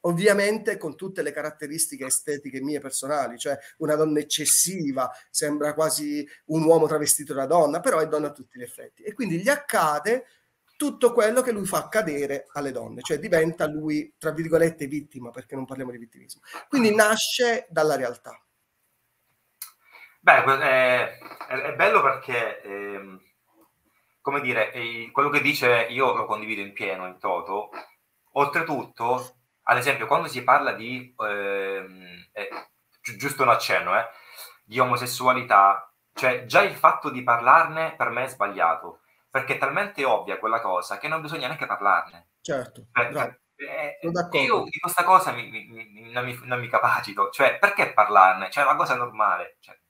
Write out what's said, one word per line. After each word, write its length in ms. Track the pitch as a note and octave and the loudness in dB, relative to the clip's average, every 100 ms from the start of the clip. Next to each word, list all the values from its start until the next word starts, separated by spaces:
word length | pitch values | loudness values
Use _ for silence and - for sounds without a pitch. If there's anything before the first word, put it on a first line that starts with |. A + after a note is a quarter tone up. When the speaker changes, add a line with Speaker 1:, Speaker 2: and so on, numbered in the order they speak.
Speaker 1:
Ovviamente 760 | F3 E3+ G#3 G3+ G3+ G#3+ G#3 G3 | -2 2 4 4 2 0 -4 -4
con 180 | D#3+ | -8
tutte 260 | C3 F#3+ F#3+ | -10 -10 -6
le 100 | D3 | -6
caratteristiche 720 | D3 D3+ D3+ C#3+ D#3+ - C3+ | -6 -10 -10 -10 -6 -6 -6
estetiche 560 | C3 - - C#3+ C#3 C3 | -6 -4 -4 -8 -8 -8
mie 180 | C#3 C#3+ | -6 -6
personali, 580 | C3+ - C3+ D3 A#2+ A#2 | -6 -8 -4 -4 -4 -6
cioè 200 | D3 C#3 - _ | -8 -8 -10 _
una 180 | D#3 | -2
donna 240 | D3+ D#3+ D3+ | 2 2 0
eccessiva, 880 | D3+ - C#3+ - E3+ F#3 D3 C3 B2 - _ | -2 -4 2 2 2 -2 -4 -2 -4 -6 _
sembra 440 | - D3+ D3 D3 | -4 -2 -2 -2
quasi 520 | D3 D#3 D3+ D3 D3 C#3+ - - | 0 0 0 -4 -6 -8 -16 -4
un 160 | D#3 | 2
uomo 240 | D#3+ E3 D#3 | 6 6 6
travestito 460 | C3 C#3+ - D3 | 2 0 -2 -2
da 120 | C#3 | -6
donna, 340 | C3+ E3+ D3 E3 | 2 4 4 2
però 200 | E3+ D#3+ | 0 0
è 80 | D#3 | 0
donna 200 | D3+ D3+ | -2 -4
a 40 | |
tutti 280 | C#3 - B2 | -8 -20 -18
gli 40 | |
effetti. 400 | B2 - A#2+ _ | -18 -16 -20 _
E 100 | - | -14
quindi 260 | G#3 G#3+ E3 | -8 -4 0
gli 80 | G#3 | 0
accade 760 | C#4+ - G#3 D#3 D3 G#3 B3+ - _ _ _ _ _ | 0 0 2 2 0 0 -2 -4 _ _ _ _ _
tutto 340 | D4 - A#3+ | -6 2 2
quello 300 | A#3 G#3+ B3 | 4 2 2
che 100 | B3 | 0
lui 140 | G#3+ | -4
fa 140 | F#3+ D#3 | -2 -4
accadere 680 | - G#3+ F3 C#3+ C#3+ C#3 - | 0 -2 0 -4 -4 -6 -8
alle 180 | D3 C#3 | -8 -6
donne, 300 | B2 A2+ A#2 | -8 -10 -12
cioè 180 | - D3+ | -6 -4
diventa 460 | E3 E3+ D#3+ E3 D#3 | 2 2 2 0 -4
lui, 460 | D3+ D#3 D3+ - _ | -2 -4 -4 -4 _
tra 140 | D#3+ | -6
virgolette, 540 | D3+ E3 D#3+ E3 D#3+ C#3+ | -4 2 4 4 0 -8
vittima, 440 | D3 D3 C3 A#2+ | -8 -10 -16 -16
perché 240 | B2+ - | -16 -12
non 100 | C3+ | -10
parliamo 260 | B2+ C3+ B2+ | -10 -10 -10
di 60 | A#2+ | -12
vittimismo. 440 | A#2 C3 - - - - - | -20 -20 -20 -20 -18 -18 -2
Quindi 240 | C#4 A3+ | 2 4
nasce 760 | G#3+ G#3+ A3 - - A#3+ A3+ - | 6 4 4 -2 0 0 0 -4
dalla 260 | D#3+ D#3 | 0 0
realtà. 440 | C3+ B2 B2 - A#2 _ _ _ _ _ _ _ _ _ _ _ _ - _ _ - - _ | 0 -4 -8 -18 -20 _ _ _ _ _ _ _ _ _ _ _ _ -20 _ _ -20 -20 _
Speaker 2:
Beh, 240 | - E3 | 6 6
que-, 160 | C3 C3+ | 6 2
è, 580 | D3 C3 B2+ B2 A2 - - - - | 4 4 4 2 -2 -8 -20 -18 -8
è, 80 | |
è 200 | C3 C#3+ | -6 -6
bello 260 | D3 G3 G#3+ | 2 4 6
perché, 600 | C#3 C3+ - A#2+ A2 - | 4 0 -4 -4 -4 -8
ehm, 580 | G2+ G2+ G2+ G2+ G2 F#2+ _ _ _ _ _ _ _ _ _ _ | -12 -10 -10 -12 -16 -20 _ _ _ _ _ _ _ _ _ _
come 200 | - C#3 | -4 -2
dire, 300 | B2 A#2 G#2+ | -2 -2 -2
è, 400 | B2 A#2 A#2 A2+ | -4 -8 -10 -4
quello 180 | - C#3+ | 0 2
che 120 | D3 | 2
dice 460 | C3 - B2 A#2 A2+ | 0 2 4 4 2
io 240 | A#2+ C3 | 0 0
lo 100 | A2+ | 0
condivido 360 | G#2+ G#2+ G#2+ G#2 | -2 -6 -4 -8
in 120 | G2+ | -8
pieno, 340 | G2+ G2+ F#2 F#2 | -8 -8 -6 -10
in 100 | F2+ | -8
toto. 500 | G2 F2+ G2 G2 G#2+ - - _ _ _ _ | -4 -4 -4 -8 -8 -16 -18 _ _ _ _
Oltretutto, 1040 | C#3 C#3+ E3+ E3 C3+ A#2+ - A#2 B2+ - _ _ _ | -2 0 0 -4 -6 -8 -6 -2 -2 -4 _ _ _
ad 140 | - B2 | 0 2
esempio, 300 | C#3 B2+ A2 | 2 -2 0
quando 200 | D3 C3 | -2 -2
si 160 | B2+ | -4
parla 300 | B2 C#3+ C3+ | 2 2 2
di, 400 | G2+ A2+ B2+ B2 - | -6 -10 -10 -12 -8
ehm, 1120 | G#2+ G2+ G2 G2 G2 G2 F#2+ F#2 F2+ F2 F2+ | -6 -4 -4 -4 -4 -6 -10 -20 -20 -20 -16
eh, 160 | G2+ G2+ - - _ _ _ | -12 -10 -12 -16 _ _ _
gi-, 160 | - G2+ | -16 -8
giusto 260 | C#3 - | -6 0
un 60 | B2+ | 4
accenno, 480 | A2 - F#2 F2+ G2+ | 4 2 -2 0 -2
eh, 80 | - - - - - _ | -2 -14 -20 -20 -20 _
di 140 | _ A2+ | _ 0
omosessualità, 1120 | B2+ B2+ B2 - B2+ B2+ A#2+ G2+ G2 G2 - _ _ | 0 0 -4 -2 0 0 4 6 8 4 -6 _ _
cioè 320 | - B2+ B2 | -2 -2 -2
già 160 | A#2+ F3 | 2 2
il 120 | G3+ | 2
fatto 340 | - D#3+ - D3 | 4 2 2 -4
di 140 | B2+ | -4
parlarne 720 | B2 A#2 A#2+ D#3 D#3+ D#3 D#3+ | 0 2 6 6 6 -2 -6
per 140 | - A#2 | -4 -4
me 140 | A#2+ | -4
è 40 | C3+ | -6
sbagliato, 720 | - G2+ F#2+ E2 D#2+ F2 - _ _ _ | -4 -6 0 0 0 -6 -18 _ _ _
perché 260 | C3 B2+ | -6 -4
è 20 | C3+ | -2
talmente 460 | C#3 E3 G3+ - | -2 -2 -4 -2
ovvia 340 | C3+ G#2 F#2 F#2 | 0 0 -2 -6
quella 220 | A2 A2+ | -2 -2
cosa 360 | G2+ F2+ F2+ G2+ | -2 -4 -4 -8
che 100 | D3+ | -6
non 140 | D#3+ | -6
bisogna 260 | D3+ - B2+ | -6 -8 -6
neanche 180 | D#3+ B2+ | -6 -6
parlarne. 600 | F#2+ G2+ F2+ - E2+ _ _ | -2 2 2 0 -16 _ _
Speaker 1:
Certo, 460 | - C#3 A#2+ - - | -6 -6 -6 -16 -4
Speaker 2:
Cioè, 140 | - - | -2 -2
Speaker 1:
bravo. 240 | C#3 A#2+ - _ | -2 -6 -8 _
Speaker 2:
eh, 420 | _ C#3 - D3 - | _ -12 -8 -8 -6
Speaker 1:
Sono 120 | E3+ | -4
Speaker 2:
eh, 0 | |
Speaker 1:
d'accordo. 280 | E3+ E3 D3+ | -4 -2 0
Speaker 2:
io 240 | C3+ G3+ | 2 0
di 160 | - - | 0 -8
questa 240 | E3+ - | -2 0
cosa 280 | F3 F#3 D3 | 6 4 4
mi, 180 | A#2 - | -6 -10
mi, 160 | A2 G2+ | -14 -16
mi, 440 | A2+ A2 G#2+ A2+ | -20 -20 -20 -8
non 140 | B2 | -6
mi, 140 | B2 B2 | -6 -10
non 160 | B2 B2 | -6 -6
mi 80 | A#2 | 0
capacito, 600 | B2 A#2+ G#2 G#2 G2 G2 | 2 4 2 -2 -2 -2
cioè 260 | - C3 - | 4 4 4
perché 340 | G3+ - - | 0 2 0
parlarne? 560 | - G#2+ G2+ F#2 F#2 F#2+ | 4 6 8 8 6 -4
Cioè 140 | C#3+ | 0
è 40 | C#3 | 2
una 80 | |
cosa 200 | D#3 C#3+ | 2 0
normale, 600 | B2+ A#2 A2 G#2 F2 F2+ _ | -2 -4 -2 0 0 -6 _
cioè. 160 | - - | -20 -20